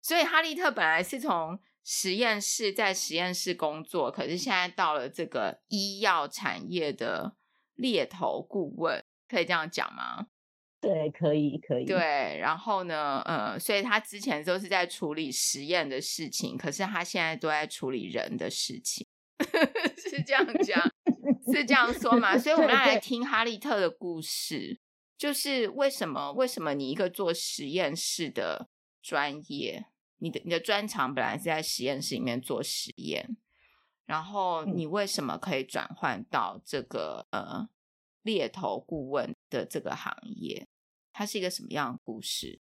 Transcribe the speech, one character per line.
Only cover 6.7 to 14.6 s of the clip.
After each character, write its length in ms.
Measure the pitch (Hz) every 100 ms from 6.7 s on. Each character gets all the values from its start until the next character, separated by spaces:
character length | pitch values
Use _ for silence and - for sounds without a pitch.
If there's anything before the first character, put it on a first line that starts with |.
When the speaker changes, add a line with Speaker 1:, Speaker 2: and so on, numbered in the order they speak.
Speaker 1:
业 220 | 175 151
的 420 | - 117 87 202 - _ _ _
猎 320 | - 254 202 127
头 340 | 185 160 -
顾 320 | 247 202 156 -
问， 260 | 165 131 - _ _
可 120 | -
以 40 |
这 80 | 170
样 160 | 175 156
讲 240 | - -
吗？ 360 | 62 62 62 220 _ _ _ _ _
Speaker 2:
对， 300 | 233 170 151
可 240 | - 165
以， 240 | 151 147 143
可 220 | - 123
以。 40 |
Speaker 1:
对， 540 | - 185 160 143 107 73
然 160 | 104 160
后 280 | 220 196
呢， 360 | 180 156 147 135
呃， 360 | - 160 107 107
所 160 | -
以 80 | 202
他 160 | 240 214
之 220 | - 208
前 240 | 233 151
都 120 | 151 185